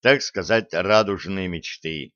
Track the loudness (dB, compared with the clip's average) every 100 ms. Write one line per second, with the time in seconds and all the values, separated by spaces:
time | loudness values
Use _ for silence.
0 | 4 2 2 -8 0 0 0 -4 4 4
1 | 4 -2 -6 -6 -6 -6 -10 -12 -10 -8
2 | -10